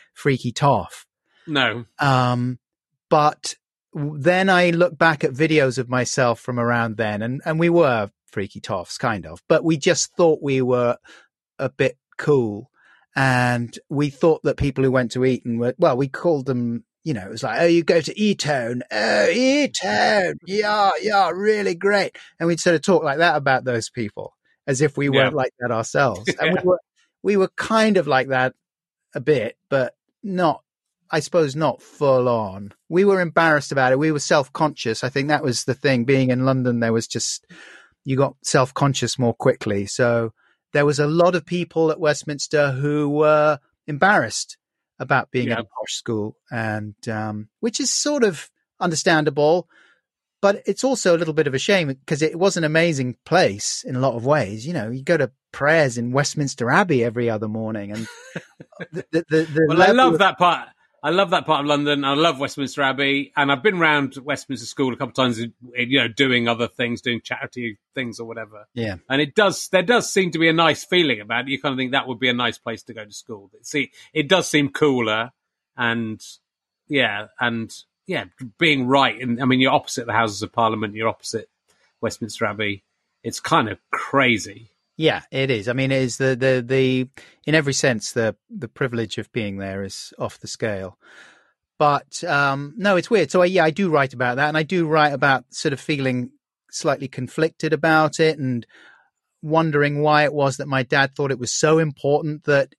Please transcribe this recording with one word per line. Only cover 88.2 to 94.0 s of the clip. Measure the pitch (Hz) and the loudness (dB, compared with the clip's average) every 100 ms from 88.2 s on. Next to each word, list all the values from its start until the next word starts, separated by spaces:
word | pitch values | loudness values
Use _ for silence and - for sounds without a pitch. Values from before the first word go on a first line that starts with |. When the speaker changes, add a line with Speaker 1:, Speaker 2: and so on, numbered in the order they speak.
| 110 - _ | -2 -4 _
Speaker 1:
the | 220 117 | -14 -12
privilege | - 131 117 107 - | -6 -4 -4 -6 -8
of | 101 | -8
being | 123 101 98 | -6 -6 -6
there | 98 98 98 | -8 -8 -10
is | - - - | -12 -16 -10
off | 117 - | -10 -10
the | - | -16
scale. | - 113 98 95 - _ - - _ _ _ _ - | -6 -6 -6 -10 -16 _ -20 -20 _ _ _ _ 0
But, | 147 143 - - 170 | 2 2 -4 -10 -2
um, | 143 143 139 143 208 | 0 0 -2 -8 -4
no, | 202 180 | 0 0
it's | - | 2
weird. | 214 147 | 0 2
So, | 180 | 2
I, | 180 | 4
yeah, | 185 | 4
I | 160 | 2
do | 151 190 | 2 2
write | 151 | 2